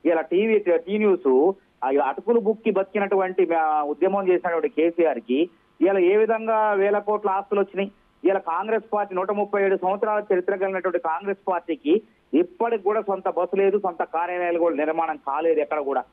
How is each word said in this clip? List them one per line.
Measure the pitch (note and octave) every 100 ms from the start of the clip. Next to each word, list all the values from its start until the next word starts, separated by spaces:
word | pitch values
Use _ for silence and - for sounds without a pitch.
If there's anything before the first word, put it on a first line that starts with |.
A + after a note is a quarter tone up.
ఇలా | E3 E3
టీవీ, | D3+ F3+ A3 G#3+
టీ | F3+ E3 F3+ G#3
న్యూస్, | G#3+ F3+ C#3 B2+ E3+ G3 _ _
ఆ | B2+ C#3
అటుకులు | C#3 - G#3 A#3
బుక్కి | G#3 A3 A3+
బతికినటువంటి, | F#3+ F#3+ G#3+ G3 G3 F#3 F#3 E3+
ఆ, | E3 D#3 D3+
ఉద్యమం | D3 D3 F#3 G3 F#3
చేసినటువంటి | F3 F3+ E3+ D3+
కేసీఆర్ | - E3 E3+ D#3+ A#2
కి | A2+ C3 E3+ _ _ _
ఇలా | A#3+ G3
ఏ | F3 G#3
విధంగా | A3 A3 A3+ A3 G#3+
వేల | G3+ G3+ G#3
కోట్ల | G#3 G#3 G#3
ఆస్తులు | F#3+ G3 G3+
వచ్చినాయి? | G3 F3+ G3 _ _ _
ఇలా | E3+ F#3+
కాంగ్రెస్ | E3+ E3 G#3 A3 A3
పార్టీ | G#3 G3+
నూట | F#3 G3
ముప్పై | G#3 G3+ G3+
ఏడు | G3 F#3+
సంవత్సరాల | F#3 G3+ A3 G#3+ G#3
చరిత్ర | F#3 F3+ G3
కలిగినటువంటి | F#3+ F#3+ F#3 F3
కాంగ్రెస్ | E3+ D#3+ G3 G3 -
పార్టీకి | D3 - D3+ C#3+ G3+ - _ _
ఇప్పటికి | - - - A#3 A3+
కూడా | F#3+ A3
సొంత | G#3 F#3+ F#3+
బస్సు | E3+ F3+ G3
లేదు, | G3 G3+
సొంత | G3 E3+
కార్యాలయాలు | F3 E3 F3 F3+ F3 E3+
కూడా | E3+ D3
నిర్మాణం | D3+ D#3+ D#3+ D3+
కాలేదు | - C#3 E3 D#3
ఎక్కడ | C#3+ D3+
కూడా. | C#3 C3 -